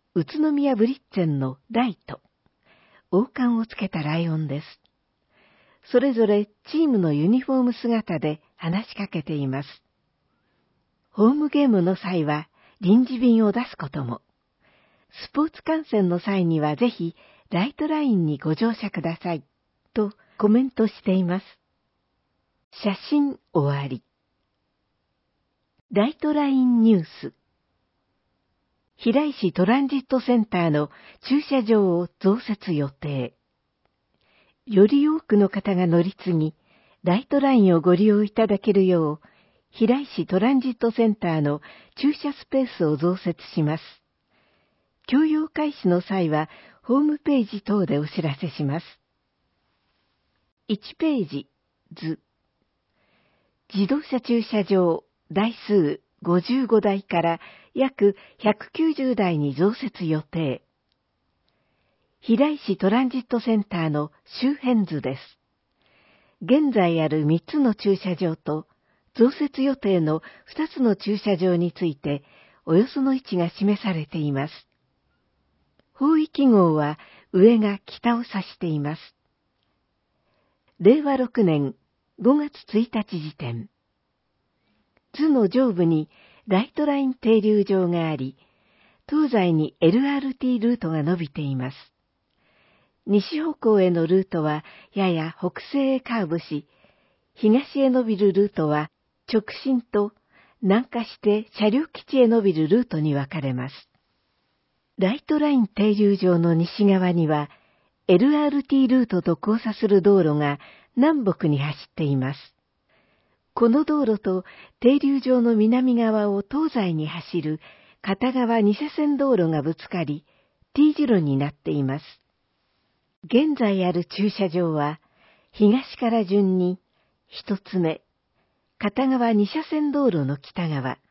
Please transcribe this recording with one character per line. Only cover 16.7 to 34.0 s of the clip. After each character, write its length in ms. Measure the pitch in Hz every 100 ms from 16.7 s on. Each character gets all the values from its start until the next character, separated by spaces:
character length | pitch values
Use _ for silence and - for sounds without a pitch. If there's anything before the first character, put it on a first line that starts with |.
ぜ 140 | 143 240
ひ 260 | - 170 - _ _ _
ラ 140 | 175
イ 80 | 262
ト 140 | - 311
ラ 140 | 311
イ 140 | 285
ン 100 | 196
に 140 | 156 143
ご 160 | 151
乗 180 | 156 226
車 160 | 220 202
く 120 | 175
だ 160 | 165 165
さ 160 | 180
い、 100 | 156 - _ _ _ _
と 180 | 226 208 - _ -
コ 120 | 208
メ 140 | 233
ン 80 | 262
ト 160 | - 220
し 160 | -
て 100 | -
い 100 | 190
ま 160 | 175 185
す。 60 | - _ _ _ _ _ _ _ _ _ _ _ _ -
写 120 | 208 190 -
真 300 | 294 285 - _
終 240 | 165 143 143
わ 100 | 139
り。 160 | 127 - _ _ _ _ _ _ _ _ _ _ _ _ _ _ _ _ _ _
ラ 160 | 202 247
イ 80 |
ト 180 | - 302
ラ 140 | 294 277
イ 160 | 262
ン 180 | 254 233
ニ 160 | 226 190
ュ 20 |
ー 20 | 156 -
ス。 120 | 147 - _ _ _ _ _ _ _ _ _ _ _ _ _ _ _
平 300 | _ 233 254
石 280 | 302 - 180
ト 120 | -
ラ 140 | 185 269
ン 80 | 269
ジ 100 | 277
ッ 80 |
ト 140 | - 262
セ 180 | - 240
ン 80 |
タ 220 | 208 180 170
ー 20 |
の 220 | 147 147 - - - -
駐 140 | 285
車 220 | - 262
場 340 | 214 220 190 175
を 100 | 175 _
増 200 | 190 233
設 340 | - 202 190
予 160 | 147 139
定。 440 | - 147 139 120 - _ _ _ _ _ _